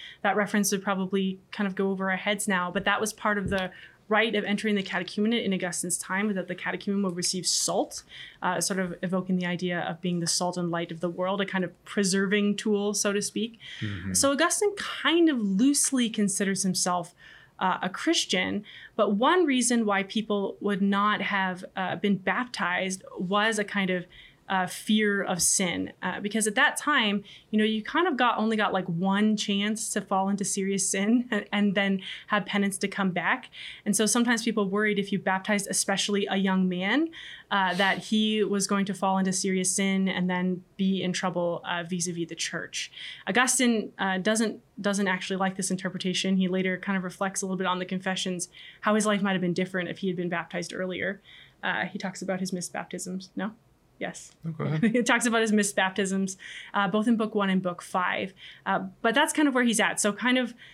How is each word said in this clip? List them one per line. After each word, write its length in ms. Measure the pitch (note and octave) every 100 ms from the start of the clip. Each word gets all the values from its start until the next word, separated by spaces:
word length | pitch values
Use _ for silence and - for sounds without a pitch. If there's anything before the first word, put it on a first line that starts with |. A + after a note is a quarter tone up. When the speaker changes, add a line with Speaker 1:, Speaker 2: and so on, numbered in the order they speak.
| - -
Speaker 1:
That 120 | G#3 F#3+
reference 360 | G3+ G#3 G3+
would 100 | G3
probably 560 | G3+ F#3+ F#3+ G3 F#3+ F#3+ -
kind 160 | - G3+
of 80 | F#3+
go 160 | G3
over 180 | F#3+ F#3+
our 80 | F#3
heads 300 | G#3 G#3 G#3+
now, 240 | F#3 F3+
but 140 | G3 F#3+
that 140 | G3+
was 140 | G#3+
part 240 | - G#3+ G#3
of 140 | F#3+
the 180 | G3 F#3 - - - -
rite 240 | G#3+ A3+
of 100 | G#3 G3+
entering 280 | G3+ A3
the 80 | G3+
catechumenate 640 | F#3+ F#3 F3+ - G#3+ A#3 -
in 80 |
Augustine's 460 | F#3 F3+ E3+ F3+ F3
time, 340 | - F#3+ G#3+
that 140 | F#3+ F3+
the 80 | F3+
catechumen 480 | E3+ F3+ - G3
will 80 | F#3+
receive 340 | F3 E3+ F#3 F3+
salt, 560 | - - F3+ D4 - - - - -
uh, 180 | F3+ F3
sort 200 | F3 F#3+
of 160 | F#3 E3+
evoking 320 | F#3 F#3 F#3 F#3
the 100 | F3+
idea 360 | F3 F3+ F3
of 200 | - E3+
being 200 | F3+ F3
the 60 | E3+
salt 300 | - F3+ F3+
and 140 | F3
light 200 | E3+ E3+
of 100 | E3
the 80 | F3
world, 300 | F3+ F3+ G3
a 60 | F#3+
kind 180 | F#3+
of 220 | F3 - -
preserving 680 | - G3 G3 G3 G#3 G#3 G3+
tool, 400 | A3 G3+ G3+ G#3
so 180 | G#3
to 80 | G3+
speak. 380 | G3+ G3+ A3+ - - -
Speaker 2:
Mm-hmm. 360 | G#2+ G2 F#2+ F#3
Speaker 1:
So 160 | C#4
Augustine 440 | C#4 E4+ F4 G#4 G4+
kind 540 | - - C#4 E4 E4
of 100 | B3+
loosely 720 | G#3 F#3+ C4+ C#4+ - C4 A#3
considers 540 | A3 G3+ G3 G3 G3
himself, 500 | F#3+ F3+ F#3 F3+ E3 _ - - - -
uh, 180 | F#3 F3
a 60 | F#3
Christian, 760 | - D#4+ E4 - F#3 F#3+ G3+ G#3 - - -
but 180 | G#3 G3+
one 300 | C4 F4+ D#4
reason 400 | B3+ A#3+ A#3+ G#3+
why 180 | G3
people 540 | F#3+ A3 G#3+ G#3 G3 -
would 220 | G3+ G3
not 400 | G3 G3+ G#3 G3
have, 420 | F#3+ G3 F#3 F3+ F#3+ -
uh, 180 | F3+ F3
been 220 | G3+ F#3+
baptized 840 | F#3+ F#3+ B3 - F3+ F3 F#3+ F#3+ - -
was 400 | F3+ G3+ G#3+ A3
a 60 |
kind 260 | G#3 G3+ F#3+
of, 160 | F3+ F3 - - _ -
uh, 180 | F#3+ F3+
fear 540 | - - G#3+ G#3+ G3+
of 180 | - F3+
sin, 520 | - - F3+ F#3 F#3 -
uh, 180 | F#3+ -
because 280 | G#3 A3+ A3
at 60 |
that 220 | G#3+ C#4+ -
time, 480 | - C#4+ G#3+ G3+ - - -
you 80 | G#3+
know, 60 |
you 180 | G#3+ A3
kind 280 | G#3+ D4+ F4+
of 80 | B3+
got, 200 | B3 -
only 200 | A3 A3
got, 160 | G3+
like, 120 | F#3+ F#3
one 500 | E3 F#3+ G3 G#3+ G#3
chance 520 | - G3 G#3 A3 -
to 120 | G#3+
fall 260 | G#3 F#3+ F#3+
into 160 | G3+
serious 440 | F#3+ - F#3+ G3 F#3+
sin 380 | G3 G3+ A#3+ B3
<laughs> 40 |
and, 140 | G#3 -
and 220 | G#3 G3+ G3+
then 260 | G3 G3 F#3+ - -
have 180 | G#3 F#3
penance 320 | G#3 G3 G3
to 100 | G3+
come 220 | G3+ G3
back. 380 | F3 E3+ C4 - - - - G#3+
And 100 | G3+
so 100 | G#3+
sometimes 380 | A#3+ A#3 A3+
people 240 | A#3 A3 G3
worried 320 | G3+ G#3+ G#3
if 140 | G3+
you 40 | G3
baptized, 500 | G3 F#3+ F#3+ G3+ G3+
especially 580 | F#3+ - G3 - G3+ G3
a 60 | G3
young 320 | G3 F#3+ F#3
man, 420 | F3+ F#3+ B3+ E4 - - - -
uh, 220 | G3+ F#3 F3+
that 240 | F#3+ F#3
he 440 | - A3 G#3+ G#3+
was 240 | G3+ G3+ F#3+
going 160 | G3+ G3
to 80 |
fall 240 | F#3+ G3 F#3+
into 140 | F#3+
serious 400 | F#3 G3 F#3 F#3
sin 380 | - G3 F#3+ F#3+
and 200 | - F3+
then 320 | F3+ F#3 F3+ - -
be 260 | F#3+ F#3+
in 120 | F3+
trouble, 480 | F3 F#3 E3+ F3 E3+ -
uh, 180 | F3 E3+
vis-a-vis 380 | F3+ F3 E3+ E3
the 80 | E3
church. 560 | - E3 - - - - - - -
Augustine, 680 | G3+ B3+ - B3 A3 - -
uh, 200 | G3 F#3+
doesn't, 420 | F#3 A3 A3 - _ -
doesn't 280 | G3+ G3 G3
actually 300 | F3+ - F#3+
like 180 | F#3+ F#3+
this 160 | F3+
interpretation. 640 | F#3 F#3 F3+ F#3+ F3+ F#3+ F#3+
He 140 | F#3
later 280 | F#3 F#3 F3+
kind 200 | G3+ F#3+
of 80 | F3+
reflects 360 | - G3 G3
a 40 | F#3+
little 120 | F#3
bit 100 | F#3
on 120 | F3+
the 60 | F#3
Confessions, 640 | F#3 F#3+ F#3 F#3+ F3+ - - - -
how 120 | A3
his 120 | G#3+ G#3
life 160 | G3+
might 100 | G3
have 100 | F#3
been 120 | F3
different 340 | F3 F3+ F#3 F3
if 120 | -
he 80 | G3
had 100 | F3
been 120 | F3
baptized 440 | E3+ E3 F3 E3
earlier. 480 | - F#3 F3+ F#3 G3+ - - - -
Uh, 220 | F#3+ E3+ F3+
he 120 | -
talks 240 | F#3+ F#3+
about 200 | F#3+ F#3
his 100 | F#3
missed 220 | F3+ F3
baptisms. 560 | - - F#3 F#3 F#3 - -
No? 140 | G3+ - _ _ _ -
Yes. 320 | - - - - E3
Speaker 2:
Oh, 40 |
go 140 | D#3+ C#3+
ahead. 180 | D#3
Speaker 1:
<laughs> 80 | G#3+
He 120 | A#3+
talks 240 | A#3 A#3+ A#3+
about 140 | A3+
his 120 | A3
missed 220 | G#3+ G3+ -
baptisms, 600 | F#3+ F#3+ F#3+ G3 F#3+ - - - -
uh, 140 | G3+ G3
both 180 | G#3+ G#3+
in 80 | A3+
book 200 | A3 G#3+
one 160 | G3
and 100 | F#3+
book 200 | F#3 F3
five. 520 | - F#3+ F3+ - F#3+ - - - -
Uh, 220 | F#3+ F#3+ -
but 100 | A3+
that's 180 | A#3+ D#4
kind 160 | D4+ D4
of 60 |
where 100 | B3
he's 160 | A#3+ G#3
at. 200 | F3+ -
So 100 | G#3+
kind 280 | G3+ A#3+ B3+
of, 160 | A#3+ - -